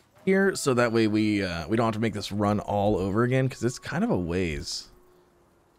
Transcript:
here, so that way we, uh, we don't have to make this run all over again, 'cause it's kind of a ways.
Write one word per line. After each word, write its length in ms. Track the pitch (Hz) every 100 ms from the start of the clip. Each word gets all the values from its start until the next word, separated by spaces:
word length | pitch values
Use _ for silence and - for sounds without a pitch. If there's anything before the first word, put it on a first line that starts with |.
| _ _ 190
here, 300 | 190 196 -
so 180 | 139
that 180 | 120 120
way 140 | 113 110
we, 380 | 107 107 101
uh, 240 | 92 82 78
we 100 | 117
don't 80 | 113
have 80 |
to 60 | 107
make 140 | 113
this 180 | 98 -
run 280 | 101 104 104
all 380 | - 104 101 95
over 240 | 95 107
again, 260 | 120 131 131
'cause 160 | -
it's 140 | 120 -
kind 260 | - 151
of 60 | 233
a 80 | 117
ways. 680 | 82 90 87 71 - - - - - _ _ _ _ _ _